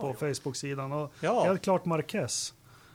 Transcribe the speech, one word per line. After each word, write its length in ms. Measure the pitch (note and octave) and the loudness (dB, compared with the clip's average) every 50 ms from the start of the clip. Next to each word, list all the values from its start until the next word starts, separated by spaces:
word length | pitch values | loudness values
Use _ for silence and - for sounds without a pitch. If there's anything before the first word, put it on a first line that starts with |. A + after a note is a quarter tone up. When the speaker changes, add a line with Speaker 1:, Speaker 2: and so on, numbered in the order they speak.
Speaker 1:
på 140 | C#3+ C3+ B2 - | -4 -4 -4 -2
Speaker 2:
ja. 140 | D3+ D3 C3 | -2 -2 -2
Speaker 1:
Facebook-sidan. 580 | - - C#3+ B2+ - - C#3+ C#3 C#3 C3+ C3+ | -2 -4 -6 -6 -4 -6 -4 -4 -4 -4 -4
Och 220 | C#3+ D3+ D3 C#3 - - | -4 -4 -4 -6 -6 -2
Speaker 3:
Ja. 240 | D#3+ F3 B3 A#3 - | 0 2 4 4 4
Speaker 1:
helt 180 | F3+ G3 F3+ | 4 4 2
klart 240 | - G3 F#3 F3 - | 4 2 2 4 4
Marquez. 680 | F3 E3 D3+ - - - G#3 C#3 A2 - - - - - - - - - - - - | 2 0 0 0 -2 -2 -2 -2 -2 -2 -4 -4 -6 -10 -16 -20 -20 -20 -20 -20 -20